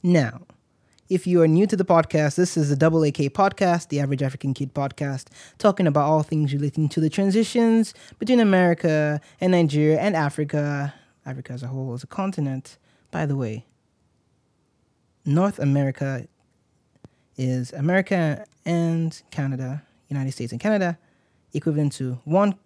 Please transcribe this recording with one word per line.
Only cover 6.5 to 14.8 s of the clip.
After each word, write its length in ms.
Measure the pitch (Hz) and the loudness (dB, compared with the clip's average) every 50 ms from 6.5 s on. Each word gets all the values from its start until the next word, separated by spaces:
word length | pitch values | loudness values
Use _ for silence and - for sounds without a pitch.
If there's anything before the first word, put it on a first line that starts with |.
| 139 | -2
relating 380 | 143 143 147 - - 156 143 | -2 -4 -4 -2 -2 -2 -2
to 100 | - - | 0 0
the 80 | 160 156 | -2 -2
transitions 880 | - - 196 196 190 220 226 - - 240 233 226 226 226 220 - - - - - - _ | 0 0 0 0 2 0 0 0 0 0 2 4 4 2 2 0 -4 -20 -20 -20 -14 _
between 200 | - 214 254 240 | -2 2 2 4
America 800 | 226 202 196 185 180 175 170 165 - 170 156 151 151 151 151 147 - - _ _ | 4 4 4 4 4 4 2 2 2 0 2 2 0 0 -2 -4 -6 -10 _ _
and 120 | - 185 185 | 0 2 4
Nigeria 460 | 175 170 151 139 151 151 151 156 156 | 4 4 2 2 2 4 4 4 2
and 160 | - 202 196 | 2 0 0
Africa. 800 | 160 151 143 - - 156 147 - 151 147 147 143 143 143 143 - - _ _ _ _ _ | 0 -2 -2 -2 -4 -6 -2 -2 -2 -2 -2 -2 -4 -4 -6 -8 -12 _ _ _ _ _
Africa 300 | 131 131 135 123 - 135 | -14 -12 -12 -12 -12 -12
as 80 | 123 135 | -10 -10
a 60 | 120 | -10
whole 260 | 131 135 131 131 120 | -8 -8 -8 -8 -8
is 80 | 127 - | -10 -12
a 40 | |
continent. 720 | - - - 196 196 190 - 147 139 135 131 - - - _ _ _ _ _ _ _ | -12 -8 -6 -6 -6 -4 -4 -4 -4 -4 -6 -10 -12 -20 _ _ _ _ _ _ _
By 140 | - 156 160 | -6 -4 -4
the 100 | 147 143 | -2 -2
way, 300 | 135 131 110 110 110 117 _ _ _ _ _ _ _ _ _ _ _ _ _ _ _ _ _ _ _ _ _ _ _ | -4 -4 -6 -8 -10 -14 _ _ _ _ _ _ _ _ _ _ _ _ _ _ _ _ _ _ _ _ _ _ _